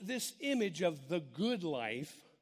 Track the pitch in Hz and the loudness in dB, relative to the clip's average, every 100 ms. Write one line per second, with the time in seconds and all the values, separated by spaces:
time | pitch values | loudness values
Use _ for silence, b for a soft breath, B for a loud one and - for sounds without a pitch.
0 | 196 254 - - 285 262 196 156 180 147 | -4 -4 -4 -2 2 4 2 2 0 0
1 | 135 175 139 127 226 233 170 131 110 117 | -2 -2 -2 0 2 2 0 0 0 -2
2 | 151 - - _ | -6 -12 -20 _